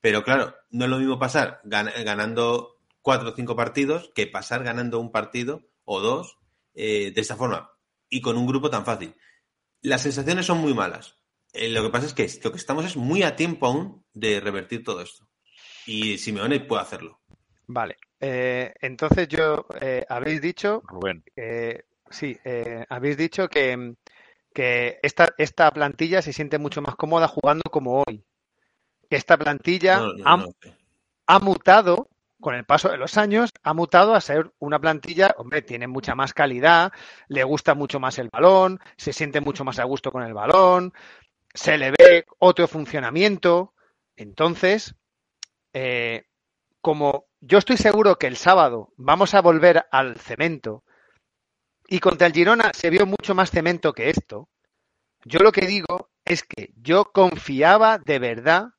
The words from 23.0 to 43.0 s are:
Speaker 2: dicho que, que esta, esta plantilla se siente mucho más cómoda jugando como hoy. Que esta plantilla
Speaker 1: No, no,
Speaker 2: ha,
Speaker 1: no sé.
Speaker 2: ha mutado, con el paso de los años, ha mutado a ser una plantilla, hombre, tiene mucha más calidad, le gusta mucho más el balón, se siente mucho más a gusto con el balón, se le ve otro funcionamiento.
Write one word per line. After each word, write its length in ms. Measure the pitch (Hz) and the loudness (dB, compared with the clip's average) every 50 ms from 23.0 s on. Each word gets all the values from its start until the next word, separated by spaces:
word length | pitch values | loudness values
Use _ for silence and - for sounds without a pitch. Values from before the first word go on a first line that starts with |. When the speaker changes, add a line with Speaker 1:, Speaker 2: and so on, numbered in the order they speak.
| 123 143 147 139 | -4 -4 -2 -2
Speaker 2:
dicho 320 | 160 165 - - 190 170 | -4 -6 -2 -4 -6 -2
que, 460 | - 156 139 127 127 123 123 120 120 _ _ - _ _ _ _ _ _ _ _ _ | 0 0 0 0 -2 -4 -10 -14 -16 _ _ -20 _ _ _ _ _ _ _ _ _
que 460 | - 131 123 120 120 120 120 - - - | -4 -2 0 0 0 -2 -4 -6 -4 -6
esta, 300 | - - - 170 165 - - | -6 2 2 2 2 2 -2
esta 320 | 151 147 - - 170 151 | -4 -4 2 2 2 2
plantilla 500 | - 151 147 143 143 - 160 165 180 190 | 4 2 -4 -4 -2 -4 -4 -2 0 -2
se 100 | 156 151 | -2 -4
siente 260 | 135 - 156 143 151 147 | -8 -8 -6 -4 -4 -4
mucho 240 | 147 147 - 156 | -4 -6 -8 -8
más 140 | 143 143 131 | -8 -8 -8
cómoda 320 | - - 156 160 165 165 160 | -6 -4 0 2 2 2 2
jugando 360 | - - - 143 147 160 156 - | 0 0 0 0 0 0 -2 -4
como 320 | - 156 135 127 123 135 143 - | -4 -4 -4 -2 -2 -2 -2 -2
hoy. 160 | 110 107 _ _ _ _ _ _ _ _ _ _ _ _ _ _ _ _ _ _ | -6 -16 _ _ _ _ _ _ _ _ _ _ _ _ _ _ _ _ _ _
Que 80 | - 135 | -4 -4
esta 180 | - - 175 147 | 4 4 2 4
plantilla 600 | 151 147 147 139 - - 175 190 165 190 185 196 | 4 -4 -6 -4 -2 -2 -2 2 2 2 2 2
Speaker 1:
No, 160 | 113 104 90 | 0 -4 -6
no, 100 | 92 98 | -2 4
Speaker 2:
ha, 120 | 135 165 180 | 4 4 4
Speaker 1:
no 80 | 95 90 - _ | 2 -6 -14 _
sé. 120 | _ - _ _ _ _ _ _ _ _ _ _ _ - | _ -20 _ _ _ _ _ _ _ _ _ _ _ 4
Speaker 2:
ha 120 | 170 196 | 4 4
mutado, 680 | 196 196 185 - - - 185 214 214 175 175 185 277 _ _ _ _ _ _ _ | 6 2 -2 2 6 8 8 8 8 4 0 0 -2 _ _ _ _ _ _ _
con 160 | - 151 123 | -8 -8 -8
el 100 | 123 117 | -8 0
paso 240 | _ 139 156 - - | _ 2 2 2 0
de 80 | 165 139 | -2 -2
los 200 | 127 156 - 208 | -6 -2 0 0
años, 320 | 214 208 202 220 240 226 _ - _ | 0 2 2 0 0 -2 _ -8 _
ha 100 | 151 156 | -6 -4
mutado 400 | 160 170 165 - 175 190 214 226 | -2 -4 4 6 6 6 6 4
a 40 | 202 | 0
ser 300 | - - 143 156 156 113 _ _ | 0 0 -2 -2 -2 -4 _ _
una 180 | - 147 151 147 | -8 -4 -4 -2
plantilla, 540 | 139 160 156 147 131 - 175 160 190 196 - - | 0 -2 -2 -2 -6 -8 0 2 2 2 2 -2
hombre, 240 | 120 120 135 151 | -6 -6 -6 -6
tiene 260 | - - 123 117 123 123 | -6 -6 -12 -10 -10 -8
mucha 260 | 127 135 131 - 123 | -8 -8 -6 -6 -4
más 180 | 127 135 135 - | -4 -4 -6 0
calidad, 580 | - 151 139 127 123 131 160 170 165 170 196 - - - - - - _ _ | 0 0 0 0 2 4 6 6 6 4 2 -4 -12 -20 -20 -20 -20 _ _
le 140 | 143 139 131 | -4 -4 -2
gusta 280 | 131 151 147 - - 147 | -2 -2 -2 0 0 0
mucho 260 | 143 143 135 - 143 | 0 -2 -6 -6 -6
más 180 | 131 131 131 - | -6 -6 -6 -6
el 80 | 123 113 | -10 -10
balón, 500 | - 113 151 180 190 190 185 185 185 185 - - _ _ | -4 4 6 8 8 8 6 4 0 -6 -14 -20 _ _
se 160 | - 147 139 | -10 -10 -6
siente 260 | - 156 147 135 151 | -6 -8 -4 -4 -4
mucho 240 | 143 143 135 - 139 | -4 -4 -6 -6 -6
más 160 | 131 123 - | -8 -6 -4
a 60 | 120 | -4
gusto 260 | 127 139 135 - 135 | -4 -4 -6 -6 -8
con 120 | 127 127 123 | -8 -8 -10
el 100 | 113 110 | -8 -8
balón, 600 | 104 104 123 165 185 190 185 180 180 180 185 _ - - - - _ _ _ _ _ _ _ _ | -6 0 2 4 6 6 6 4 2 0 -4 _ -16 -20 -20 -20 _ _ _ _ _ _ _ _
se 240 | - - - 156 151 | -8 -2 -2 0 0
le 140 | 139 131 | 0 -2
ve 340 | 135 147 170 180 175 170 160 _ - _ | 6 10 10 10 10 8 2 _ -4 _
otro 280 | - 185 175 - 175 160 | 4 4 4 4 0 -2
funcionamiento. 1040 | - 160 147 127 - 151 | -2 -8 -10 -8 -8 -6